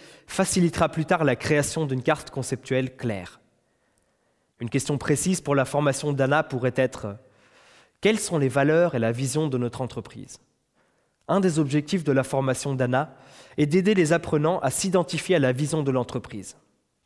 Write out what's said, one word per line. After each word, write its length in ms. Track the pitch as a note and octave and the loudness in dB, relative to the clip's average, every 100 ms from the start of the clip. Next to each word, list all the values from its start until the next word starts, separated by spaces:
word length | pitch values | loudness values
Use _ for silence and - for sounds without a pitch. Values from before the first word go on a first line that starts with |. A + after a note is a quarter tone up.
| - - - | -20 -20 -8
facilitera 600 | - F#3+ F#3 F3 - D#3+ | -2 0 2 2 2 0
plus 160 | - D3+ | 0 0
tard 180 | F3 | 4
la 120 | D3 A#2+ | 4 4
création 500 | - D3 C#3+ - D3+ | 2 2 2 -2 -2
d'une 180 | C3 | -2
carte 260 | C3+ D3 - | 0 0 -2
conceptuelle 680 | - B2 B2+ - C3 C3 - | -8 -6 -6 -2 -2 -2 -4
claire. 440 | A#2+ G2+ F2+ - _ _ _ _ _ _ _ _ _ _ _ - | -6 -6 -8 -18 _ _ _ _ _ _ _ _ _ _ _ -12
Une 100 | A#2+ | -4
question 300 | C3+ - D3 | -4 -2 -2
précise 420 | - C#3+ F3+ F#3 | 0 0 0 -2
pour 140 | - C#3 | 0 0
la 100 | C3 | 2
formation 480 | C#3+ D3 C3+ D3+ | 0 0 0 -2
d'Anna 300 | C#3 C3 D3 | 0 2 2
pourrait 300 | D#3 C3 B2 B2 | 0 -2 -2 0
être : 420 | B2+ - G#2+ G2+ _ _ _ _ _ - _ _ | -2 -2 -12 -12 _ _ _ _ _ -20 _ _
quelles 180 | G3+ G#3+ | 0 0
sont 180 | - E3 | 0 0
les 120 | C3+ | 2
valeurs 440 | C3+ C#3 D#3+ F3 | 2 4 4 2
et 60 | C3 | 2
la 120 | A2+ | -2
vision 360 | A#2 C3+ D3+ D#3 | -2 -2 -2 -2
de 100 | B2+ | -2
notre 240 | A#2+ - | -4 -4
entreprise ? 580 | B2 - - G#2+ G2+ - _ _ _ _ _ _ _ _ - | -8 -8 -12 -14 -18 -20 _ _ _ _ _ _ _ _ -2
Un 100 | F3+ | 2
des 180 | F#3+ D#3 | 2 2
objectifs 460 | C#3+ D3 D3 F#3+ | 2 0 0 -2
de 80 | D3+ | 0
la 120 | C3+ C3 | 0 0
formation 500 | C#3 C3+ B2+ C#3+ C3 | 0 0 -2 -2 -2
d'Anna 400 | B2+ B2+ D#3 - - - - - | 0 0 -2 -8 -20 -20 -8 -2
est 100 | D3+ | 2
d'aider 260 | F3+ F#3+ | 2 4
les 180 | G3+ D#3 | 4 4
apprenants 480 | E3+ - D3+ D3+ F#3 | 2 0 0 2 0
à 100 | C3 | -2
s'identifier 680 | - G3 F3+ E3+ D#3+ - F3 | -2 0 0 0 -4 0 2
à 20 | |
la 140 | C3 | 2
vision 280 | B2+ D3 D#3+ | 0 -2 -2
de 100 | C#3 | 0
l'entreprise. 680 | C3 A#2+ B2 - G#2+ F#2 - _ _ _ _ | -2 -2 -8 -10 -12 -14 -18 _ _ _ _